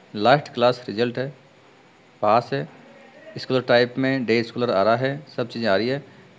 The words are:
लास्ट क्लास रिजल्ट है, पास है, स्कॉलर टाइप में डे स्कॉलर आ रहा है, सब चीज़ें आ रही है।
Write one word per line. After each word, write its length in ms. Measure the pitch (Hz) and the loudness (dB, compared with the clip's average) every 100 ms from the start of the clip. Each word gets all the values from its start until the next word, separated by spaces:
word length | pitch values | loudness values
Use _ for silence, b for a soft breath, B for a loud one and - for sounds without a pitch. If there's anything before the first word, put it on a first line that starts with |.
| - | -14
लास्ट 400 | 107 113 143 - | 0 4 2 0
क्लास 300 | 123 123 123 - | 0 0 0 -6
रिजल्ट 300 | 101 120 123 | -4 -4 -4
है, 80 | 135 - _ _ _ _ _ _ _ - | -8 -10 _ _ _ _ _ _ _ -2
पास 280 | 104 113 - | 2 2 2
है, 140 | 139 160 - - - - - - - | -6 -8 -14 -20 -20 -20 -20 -18 -12
स्कॉलर 240 | - 127 | -4 -2
टाइप 340 | 123 120 123 135 | 4 4 4 0
में 280 | 131 135 113 | -2 -2 0
डे 160 | 117 | 0
स्कॉलर 280 | 120 123 120 | 0 -4 0
आ 100 | 95 | 2
रहा 120 | 104 120 | 4 2
है, 280 | 131 147 - - | 0 -6 -10 -8
सब 140 | 120 | -8
चीज़ें 180 | 117 113 | -4 0
आ 80 | 95 | 0
रही 140 | 117 | 0
है। 140 | 139 - B B | -4 -8 B B